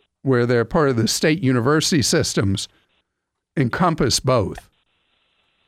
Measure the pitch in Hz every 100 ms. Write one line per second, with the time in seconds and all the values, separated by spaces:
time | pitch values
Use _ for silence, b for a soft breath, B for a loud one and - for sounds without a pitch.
0 | _ _ 139 120 120 120 117 175 143 117
1 | 110 - 156 160 131 127 120 156 - 160
2 | - 165 - - 101 95 - _ _ _
3 | _ _ _ _ _ - 113 - 175 156
4 | 135 - 131 127 87 78 - _ _ _
5 | _ _ _ _ _ _